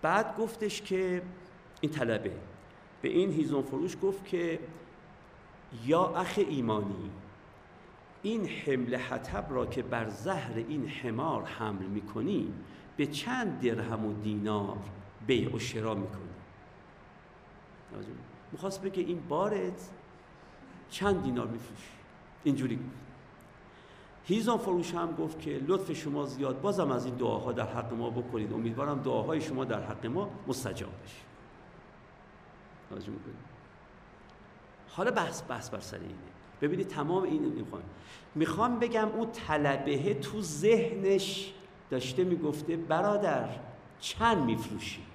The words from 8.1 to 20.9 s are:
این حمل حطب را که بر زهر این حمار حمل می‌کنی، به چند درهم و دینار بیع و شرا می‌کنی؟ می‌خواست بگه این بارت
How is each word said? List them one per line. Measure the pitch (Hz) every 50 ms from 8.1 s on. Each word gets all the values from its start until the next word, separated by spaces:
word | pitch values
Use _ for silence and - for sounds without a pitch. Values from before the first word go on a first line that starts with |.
| - - -
این | 202 226 226 196 151
حمل | - - - 147 135 127 123 117 123
حطب | 123 123 - 131 120 - - - 202 - -
را | 139 127 120
که | 113 - 139 -
بر | - 123 120 113 107
زهر | 104 101 110 185 190 165 131 117 113
این | 113 117 117 151 151 123 104
حمار | - - - 123 110 113 143 165 143 113 -
حمل | - - - 113 107 104 95 95
می‌کنی، | 95 101 104 98 - - 113 110 165 208 156 98 82 - - - - - - - - -
به | - 147
چند | 139 147 - - 233 247 254 240 196 143 123
درهم | 127 120 113 110 120 117 113 107 110
و | 107 104
دینار | 104 107 107 104 104 101 107 107 104 101 98 101 104 95 - - - - - - - 113
بیع | 107 131 120 127 127 -
و | 113
شرا | 113 - - 113 107 113 110
می‌کنی؟ | 98 95 90 - - 92 87 90 - - - - - - - - - - - - - - - - - - - - - - - - - - - - - - - - 104 104 104 123 123 123 - - - - - -
می‌خواست | 147 - 196 190 - -
بگه | 190 190 185 170
این | - 180 170 139 117
بارت | 143 156 190 208 - 196 - 180 185 - - - - - - - - - - - - - - - - - - - - - - -